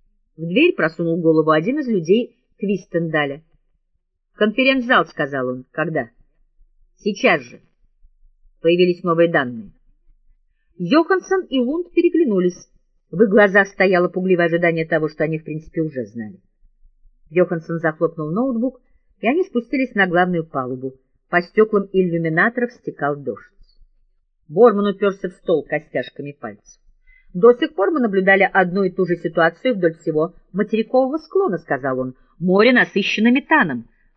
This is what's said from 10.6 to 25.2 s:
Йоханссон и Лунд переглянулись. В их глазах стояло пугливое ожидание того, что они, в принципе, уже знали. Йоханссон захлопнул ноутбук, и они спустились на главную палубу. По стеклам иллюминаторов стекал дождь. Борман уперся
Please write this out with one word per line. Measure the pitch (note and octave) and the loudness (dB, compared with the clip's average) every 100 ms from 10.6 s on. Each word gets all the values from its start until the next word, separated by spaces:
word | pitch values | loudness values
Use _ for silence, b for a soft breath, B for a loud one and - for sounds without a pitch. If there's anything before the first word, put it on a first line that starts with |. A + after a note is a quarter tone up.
| _ - | _ -10
Йоханссон | F3 D4 E4 F#4 - F#4+ - | 0 0 2 -2 -2 -4 -2
и | C4 | -4
Лунд | A#3+ E4 F4 | -2 -4 -4
переглянулись. | - F4 E4 D4 F#3+ F3+ - - _ _ _ _ | 0 2 2 0 2 0 -2 -16 _ _ _ _
В | E3 | 0
их | A3 | 4
глазах | G#3+ G3+ G3+ G3 | 6 4 4 0
стояло | - F#3+ F3+ F3 | 0 2 2 0
пугливое | F#3 F#3 F3 E3+ | -2 0 2 2
ожидание | E3+ F3 E3 D#3+ | 2 0 0 -2
того, | D#3+ D#3 | -2 -2
что | - | -4
они, | D#3 D#3+ | -4 -4
в | |
принципе, | D#3 D#3 - E3+ | -8 -12 -10 -6
уже | D#3 B3 G#3 | -6 -6 -10
знали. | - G#2+ - _ _ _ _ _ _ - _ - | -10 -14 -16 _ _ _ _ _ _ -20 _ -6
Йоханссон | D#3+ F3+ E3+ D#3+ E3 | -2 0 -2 -6 -4
захлопнул | D#3+ D3+ D#3+ D#3+ D3+ | -4 -2 -4 -4 -6
ноутбук, | F#3+ C4+ A3+ B3+ - _ _ _ _ | -4 -4 -2 -6 -8 _ _ _ _
и | G#3 | -2
они | D#4+ | -2
спустились | F4+ A#3+ A#3 C4+ B3 | -2 -4 -4 -4 -2
на | G3+ F#3+ | 0 0
главную | E3+ F3+ E3+ | 2 0 -2
палубу. | D#3+ C#3 B2+ B2+ C3 - _ _ - | -4 -8 -8 -8 -10 -12 _ _ -4
По | F3 | -4
стеклам | F3+ - G#3+ G3+ G3 | -2 0 2 0 -2
иллюминаторов | F#3+ F3+ E3+ E3 D#3+ A3 A#3 A#3+ | 0 0 0 -2 0 0 0 -6
стекал | - - - C#3+ C#3+ | -8 -14 -6 -4 -4
дождь. | B2+ G2+ - _ - _ _ _ _ _ _ _ - | -8 -10 -14 _ -20 _ _ _ _ _ _ _ -4
Борман | D#3 A#3+ G3+ G3+ | 4 4 4 -2
уперся | G3 G3+ F#3+ | 0 -2 -2